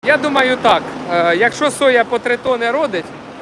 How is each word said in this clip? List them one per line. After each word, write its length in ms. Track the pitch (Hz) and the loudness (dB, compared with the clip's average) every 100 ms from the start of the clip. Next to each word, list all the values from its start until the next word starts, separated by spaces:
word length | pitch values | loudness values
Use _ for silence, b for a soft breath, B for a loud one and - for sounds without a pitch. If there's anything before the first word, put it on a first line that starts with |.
| 240 | 2
Я 100 | 294 | 0
думаю 400 | 294 277 254 254 | 2 0 0 2
так, 200 | 233 175 - - - | 2 2 0 -12 -4
е, 240 | 175 170 170 | 0 2 2
якщо 340 | 233 - 294 | 2 2 -2
соя 340 | 285 277 247 | 2 2 4
по 140 | 233 247 | 2 -2
три 180 | 247 240 | -2 -2
тони 340 | 262 247 233 | 0 -2 0
родить 340 | 262 311 185 151 - - - | -2 -2 -4 -8 -14 -18 -16